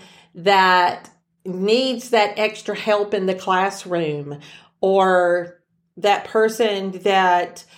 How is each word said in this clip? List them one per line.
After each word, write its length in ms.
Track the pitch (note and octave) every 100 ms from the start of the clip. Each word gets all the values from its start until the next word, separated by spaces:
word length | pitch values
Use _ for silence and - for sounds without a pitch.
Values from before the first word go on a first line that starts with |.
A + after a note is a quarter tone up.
| - - _ F3
that 760 | F3+ G3 F#3 F3+ F3+ - - _ _ _
needs 680 | F#3+ F3+ G3 A#3 C4 A#3 -
that 260 | A3+ G#3 G#3
extra 400 | G#3+ G#3+ - G3+
help 360 | A3+ G#3 G3+
in 120 | G#3 F#3+
the 100 | F#3
classroom, 1040 | - F#3 G3 G3 F#3 F3 D#3+ D3 C#3+ D3 - - _ _
or 840 | F#3+ G3 F#3 F3+ F3+ F3 E3+ - _ _ _ -
that 260 | G3+ G3+
person 680 | - A3 A3 A3 A3 G3 F#3+ F#3
that 680 | G3 F#3+ F#3 F3+ F3 - -